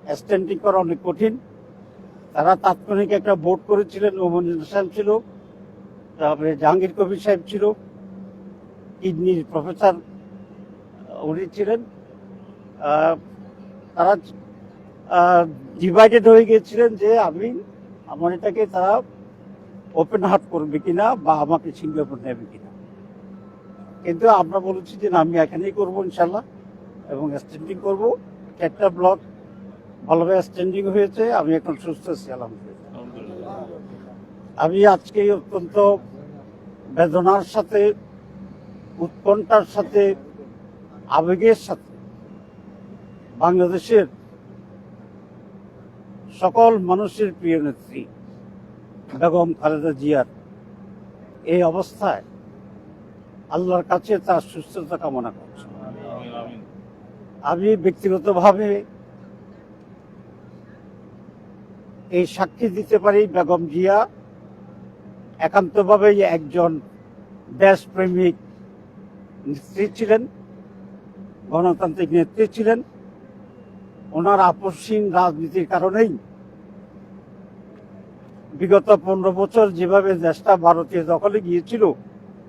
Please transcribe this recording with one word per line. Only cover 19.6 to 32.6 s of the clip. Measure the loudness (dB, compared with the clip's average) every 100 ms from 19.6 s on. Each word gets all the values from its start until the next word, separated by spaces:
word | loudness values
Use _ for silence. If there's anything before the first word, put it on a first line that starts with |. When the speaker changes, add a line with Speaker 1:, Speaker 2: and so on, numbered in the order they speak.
| -20 -20 -6 -4
Speaker 1:
ওপেন | -2 0 2
হার্ট | 0 0
করবে | -6 -6 -6
কিনা | -4 0 0 0
বা | 0 0
আমাকে | 0 -2 -4 -12
সিঙ্গাপুর | -8 -6 -6 -8 -12
নেবে | -12 -14
কিনা, | -20 -20 -20 -20 -20 -20 -20 -20 -20 -20 -20 -20 -20 -20 -10
কিন্তু | -8 2 4 6
আমরা | 4 -2 -4
বলেছি | -6 -10 -8
যে | 0
না, | 2
আমি | 2 2
এখানেই | 0 -2 -6 -4
করবো | -4 -4 -6
ইনশাল্লাহ | -2 -2 -2 -10 -18 -20 -20 -20 -20 -14
এবং | -8 -8 -8
স্ট্যান্ডিং | -12 -16 -14 -8 -4
করবো। | -2 -2 -4 -8 -20 -20 -8
চারটা | -6 -2 -2
ব্লক | 2 2 0 -4 -20 -20 -20 -20 -20 -20 -16 -2
ভালোভাবে | 0 2 0 -2
স্ট্যান্ডিং | -6 -6 -4 -2
হয়েছে, | 0 0 0 -2 0
আমি | 0 -2
এখন | -4 -10
সুস্থ | -12 -12 -10
আছি | -10 -12 -14
আলহামদুলিল্লাহ। | -14 -16